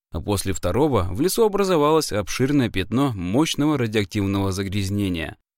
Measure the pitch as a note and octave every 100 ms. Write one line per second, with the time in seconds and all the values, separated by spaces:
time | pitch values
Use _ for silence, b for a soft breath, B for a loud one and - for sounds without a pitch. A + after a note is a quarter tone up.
0 | _ E2+ G#2 G2 - F2+ F2+ G#2+ D#3 A2
1 | F2+ F#2 F3+ - A3 G3 F#3+ E3 D3 D#3+
2 | - G#2 F#2 - C3+ D3 A#2 F#2+ F#2 A#2
3 | C#3+ G2+ F2 A#2 D#3+ - D3 D3 A2+ G#2+
4 | G2+ G#2 G2 G2 G2 F#2 G2 G2+ G2 G#2
5 | F#2+ E2+ D2+ - _